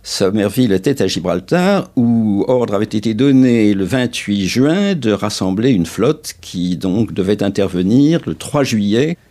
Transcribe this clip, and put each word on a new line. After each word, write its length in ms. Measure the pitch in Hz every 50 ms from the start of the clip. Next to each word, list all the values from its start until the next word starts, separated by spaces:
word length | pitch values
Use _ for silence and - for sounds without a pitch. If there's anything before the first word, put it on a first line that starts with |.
| -
Somerville 680 | - - - 101 92 98 110 98 101 95 131 127 117 95
était 300 | 92 92 143 143 - 110
à 40 |
Gibraltar, 840 | 95 - - 82 90 85 92 92 - 160 175 180 185 101 175 - - -
où 480 | - 120 117 117 117 110 107 101 98 92 -
ordre 240 | 127 127 120 107 101
avait 140 | 98 107
été 260 | 107 - 107 107 113 110
donné 600 | 107 131 143 139 131 131 127 120 117 107 104 104
le 100 | 95 95
vingt-huit 640 | 90 117 131 123 120 120 - - - 101 101 98
juin 480 | 90 92 117 131 147 160 196 202 202 196
de 180 | 160 127 110 104
rassembler 580 | 98 - 104 - - 101 92 95 98 113 135
une 140 | 131 95 85
flotte 520 | 78 - - 101 131 160 - - - - -
qui 380 | - - - 95 87 90 90 85
donc 340 | - 95 90 110 117 - -
devait 300 | 101 92 95 107 98 101
intervenir 760 | 101 101 - 98 95 - 87 92 95 113 131 143 147 165 165 -
le 100 | - 78
trois 300 | - - - - 147 139
juillet 540 | 135 127 110 101 101 104 117 139 160 170 - _ _